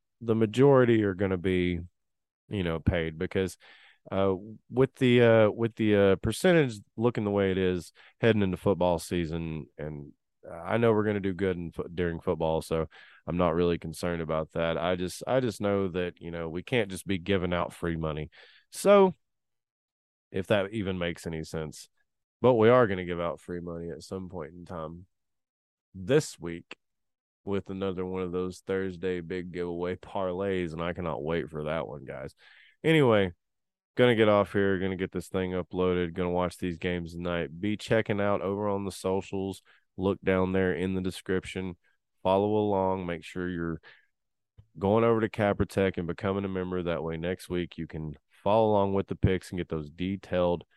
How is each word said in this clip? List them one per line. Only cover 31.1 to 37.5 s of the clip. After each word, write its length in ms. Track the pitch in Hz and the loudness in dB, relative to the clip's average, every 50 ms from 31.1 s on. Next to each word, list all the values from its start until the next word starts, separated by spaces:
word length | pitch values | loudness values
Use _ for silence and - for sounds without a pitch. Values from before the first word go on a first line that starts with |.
| 76 62 71 | -6 -4 -4
wait 260 | 76 82 87 65 - | -2 -2 -2 -4 -4
for 140 | 78 78 76 | -8 -6 -4
that 240 | 76 78 82 67 | -4 -4 -4 -4
one, 160 | 50 67 73 65 | -6 -10 -14 -14
guys. 320 | 65 69 67 67 - - _ - - - - - _ _ _ - | -14 -12 -12 -12 -14 -14 _ -20 -20 -20 -20 -20 _ _ _ 0
Anyway, 480 | 156 160 160 143 123 110 104 98 90 87 _ _ _ _ _ _ _ _ _ _ _ _ | 2 4 4 6 6 6 4 4 2 -2 _ _ _ _ _ _ _ _ _ _ _ _
gonna 200 | - 123 123 120 | 4 4 6 6
get 120 | 107 110 | 6 6
off 240 | 107 104 101 98 - | 6 6 4 4 2
here, 260 | - 104 98 98 98 | 0 2 2 2 2
gonna 200 | 90 92 95 95 | 0 0 -2 -2
get 160 | 90 95 90 - | -4 -4 -4 -4
this 160 | 92 87 - | -8 -8 -4
thing 220 | - 95 92 90 | -4 -2 -2 -2
uploaded, 600 | 90 90 85 - - 90 92 92 90 90 90 85 82 | -2 -4 -6 -4 -2 0 0 2 2 0 -2 -2 -4
gonna 180 | 90 90 87 | -4 -4 -2
watch 260 | 87 90 90 87 - | 0 0 -2 -2 -4
these 200 | - - 90 85 | -4 -6 -6 -4
games 360 | 78 - 92 90 87 85 82 85 | -4 -4 -4 -4 -4 -6 -8 -10
tonight. 480 | 85 87 87 87 85 82 69 | -8 -4 -4 -2 -2 -4 -6